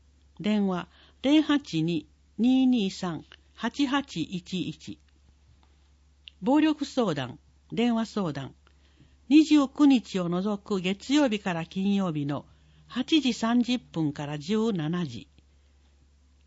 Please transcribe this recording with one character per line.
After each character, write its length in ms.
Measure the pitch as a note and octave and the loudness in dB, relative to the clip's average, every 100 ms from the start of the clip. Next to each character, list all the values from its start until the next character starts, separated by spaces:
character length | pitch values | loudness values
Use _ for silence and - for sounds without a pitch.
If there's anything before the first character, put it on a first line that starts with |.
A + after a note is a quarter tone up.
| _ _ _ - | _ _ _ -6
電 280 | G3+ G#3+ G3 | -2 0 0
話、 200 | F3 - _ - _ | -2 -8 _ -20 _
零 200 | C4+ D#4 | 2 4
八 420 | D4 C#4+ - D#3+ | 4 0 -2 -2
二 240 | E3 E3+ - _ _ - | -2 -4 -8 _ _ -2
二 520 | B3 C4 C4 B3 F#3+ | 2 4 4 2 0
三 360 | - F3+ D3+ - - _ | -4 -6 -6 -12 -20 _
八 340 | - A#3 - C4+ | -8 -6 -2 0
八 340 | C#4 - E3+ | -2 -4 -6
一 480 | - F#3+ - F#3 D#3 | -6 -8 -8 -6 -6
一。 300 | - - - _ _ _ _ _ _ _ _ _ _ _ _ - - | -10 -16 -18 _ _ _ _ _ _ _ _ _ _ _ _ -20 -6
暴 200 | G3 D4+ | 2 4
力 240 | D#4 D4+ C#4 | 4 0 -4
相 280 | C4 G#3 | -2 -2
談、 260 | C#3+ B2 D3 _ _ _ | -2 -6 -12 _ _ _
電 200 | D#3+ A#3+ | -2 0
話 120 | A3+ A3 | 0 -4
相 260 | G#3+ F3 | -4 -6
談。 240 | C#3 B2+ - _ _ _ _ _ _ - | -6 -12 -16 _ _ _ _ _ _ 4
二 160 | D4+ | 6
十 240 | D4 D4 C4 | 8 4 4
九 180 | - D4 | 4 6
日 340 | B3 - F#3+ | 6 2 -4
を 80 | F3 | -2
除 340 | F3+ G#3 G3+ | -2 -2 -6
く 160 | - G3 | -4 -4
月 340 | F3+ G3 - | -2 -4 0
曜 140 | D4 C4+ | 2 2
日 120 | G#3 | 0
か 140 | F#3+ | -4
ら 120 | E3 E3 | -6 -6
金 280 | F#3+ G3 | -4 0
曜 200 | G3 F3+ | 0 0
日 120 | D3+ C#3+ | -2 -4
の 200 | C#3 - _ _ _ - | -6 -10 _ _ _ -10
八 320 | A#3+ - D#4+ | -8 0 2
時 140 | B3+ | 2
三 280 | G#3 A3+ A#3+ | -2 0 0
十 180 | A#3+ B3 | 0 -4
分 340 | - E3 D3+ | -6 -4 -4
か 140 | D3 C#3+ | -4 -8
ら 120 | D3 | -8
十 320 | D3+ A3 A3+ | -4 -2 0
七 340 | F3+ D3+ F3 D3 | -2 -4 -4 -6
時。 220 | A#2 - _ _ _ _ _ _ _ _ _ _ _ | -10 -16 _ _ _ _ _ _ _ _ _ _ _